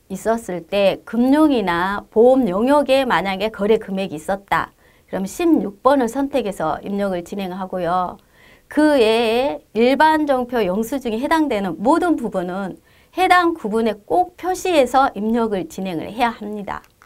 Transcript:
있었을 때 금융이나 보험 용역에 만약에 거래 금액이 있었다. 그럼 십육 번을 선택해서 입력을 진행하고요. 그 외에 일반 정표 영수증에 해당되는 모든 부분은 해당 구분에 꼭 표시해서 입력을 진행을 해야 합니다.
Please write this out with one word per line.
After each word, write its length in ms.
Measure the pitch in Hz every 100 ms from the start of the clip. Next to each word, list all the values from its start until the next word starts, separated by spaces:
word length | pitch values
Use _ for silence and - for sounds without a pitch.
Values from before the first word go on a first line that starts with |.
| -
있었을 580 | 196 214 233 233 175 170
때 360 | 202 196 156
금융이나 1040 | - 226 254 294 311 254 185 170 190 202 -
보험 380 | 220 247 262 220
용역에 560 | 190 247 294 269 269
만약에 460 | 254 170 190 190 214
거래 260 | 220 202 220
금액이 380 | 208 190 190
있었다. 580 | 147 - 196 - 165 - _ _ _ _
그럼 200 | 190 190
십육 560 | - 330 285 202 -
번을 260 | 254 285 226
선택해서 720 | 269 277 269 208 185 156 -
입력을 420 | - 202 202 180
진행하고요. 920 | 170 202 185 185 185 185 165 185 175 - _ _ - _ -
그 240 | 294 302
외에 680 | 285 220 226 226 233 277 302 _
일반 520 | 214 240 269 311 311 294
정표 380 | 254 247 247
영수증에 540 | 185 190 220 277 247 220
해당되는 640 | 285 320 294 214 196 165
모든 320 | 220 330 349
부분은 640 | 311 220 190 180 185 190 - _ _ _ -
해당 360 | 370 359 339
구분에 400 | 330 214 220 226 202 -
꼭 300 | 349 359 -
표시해서 760 | 349 359 381 320 240 262 277
입력을 540 | 196 214 233 220 196 160
진행을 420 | - 190 160 165
해야 180 | 220 240
합니다. 520 | 226 208 214 196 76 - _